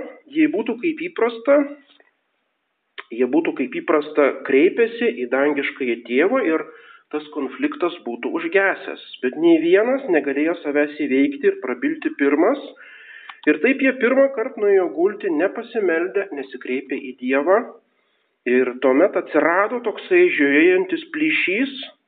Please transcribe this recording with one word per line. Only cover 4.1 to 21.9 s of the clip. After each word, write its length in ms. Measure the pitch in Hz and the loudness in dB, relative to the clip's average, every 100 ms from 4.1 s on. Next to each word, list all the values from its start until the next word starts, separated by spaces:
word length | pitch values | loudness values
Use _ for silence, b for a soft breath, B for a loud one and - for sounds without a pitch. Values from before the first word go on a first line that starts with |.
| - 135 - | 0 0 0
kreipėsi 720 | - 135 180 - 226 - 240 | 0 4 4 2 -2 0 -4
į 160 | 123 123 | -4 -4
dangiškąjį 680 | 131 147 143 135 - 131 117 | 0 0 0 -6 -6 -4 -4
Tėvą 420 | - 127 180 262 | -2 0 2 2
ir 240 | 180 160 - B B B B | 0 -2 -4 B B B B
tas 200 | 151 151 | -10 -10
konfliktas 680 | 151 131 - 147 147 175 - | -8 -8 -4 -6 -2 -4 -4
būtų 340 | 120 117 127 | -10 -8 -6
užgesęs. 680 | 170 165 190 196 156 - - - - | -4 -2 0 0 -2 -8 -14 -16 -6
Bet 200 | 127 147 | -6 0
nei 220 | 170 165 | 4 4
vienas 460 | 165 185 233 269 269 | 6 4 4 0 2
negalėjo 500 | 160 135 135 156 175 | 0 2 -2 -2 -2
savęs 400 | 151 143 147 147 | -2 0 0 -2
įveikti 540 | 143 131 143 139 - | 0 2 2 2 0
ir 100 | - | 0
prabilti 520 | - 120 147 160 156 | -4 -4 -4 -4 -6
pirmas. 460 | - 143 143 185 294 - - B B B B B B | 0 0 4 2 0 -6 -20 B B B B B B
Ir 180 | - 151 | 0 2
taip 240 | 240 262 | 2 2
jie 100 | 269 | 0
pirmą 360 | 254 233 262 277 | 0 2 4 2
kartą 320 | 269 262 240 | 2 -6 -2
nuėjo 260 | 208 196 175 | 2 4 2
gulti 420 | 143 185 202 202 | 0 0 0 -4
nepasimeldę, 1000 | 156 190 - 226 233 190 165 180 202 - | 0 -2 -2 -8 -2 0 0 0 -4 -4
nesikreipę 680 | 143 131 131 - 131 131 139 | -8 -12 -12 -6 -6 -6 -8
į 200 | 127 123 | -8 -10
Dievą. 420 | 123 139 151 208 240 - _ _ _ _ _ _ - | -2 0 2 2 0 -16 _ _ _ _ _ _ 0
Ir 260 | 123 127 | 2 2
tuomet 400 | 123 135 131 190 | 0 2 4 4
atsirado 640 | - - 156 151 175 214 247 | 2 -2 2 2 2 0 -2
toksai 440 | 262 - - 180 180 | -6 -8 0 4 4
žiojėjantis 800 | 151 139 143 170 185 185 165 - | 4 2 4 4 4 0 -4 -8
plyšys 680 | 156 156 156 - 202 269 - - | -6 -2 -2 -2 -2 -4 -6 -16